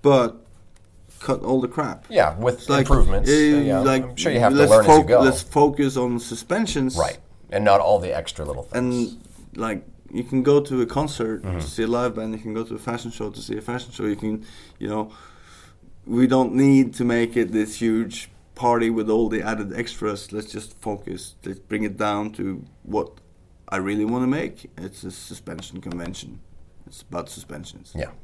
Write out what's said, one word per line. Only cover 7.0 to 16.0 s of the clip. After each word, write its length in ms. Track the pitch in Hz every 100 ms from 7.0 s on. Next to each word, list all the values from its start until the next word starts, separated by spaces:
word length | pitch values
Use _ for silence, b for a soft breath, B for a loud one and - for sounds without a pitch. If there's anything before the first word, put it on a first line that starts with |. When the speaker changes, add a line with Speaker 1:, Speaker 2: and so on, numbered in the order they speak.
| 76 - - - -
Speaker 2:
and 140 | 101 104
not 140 | 98
all 180 | 80 101
the 160 | 92 73
extra 300 | 82 - 76
little 160 | 64
things. 100 | 64 - 127 123 117
Speaker 1:
And, 60 | - - - - -
like, 260 | 113 101 - - -
you 140 | 98
can 180 | 120 131
go 180 | 127 143
to 180 | 143 131
a 60 | 120
concert 560 | 135 151 - 113 107
Speaker 2:
Mm-hmm. 160 | 95 90
Speaker 1:
to 80 | 78
see 160 | -
a 40 | 113
live 280 | 120 123
band, 180 | 107 110
you 60 | 110
can 140 | 110
go 100 | 110
to 100 | 113
a 40 | 110
fashion 320 | - 120 117
show 180 | 110 107
to 100 | 104
see 160 | 110 107
a 20 |
fashion 320 | 107 123 120
show, 140 | - 104
you 100 | 101
can, 260 | 110 107 107 B B B
you 100 | 104
know, 220 | 107 107 b b b b b b b - -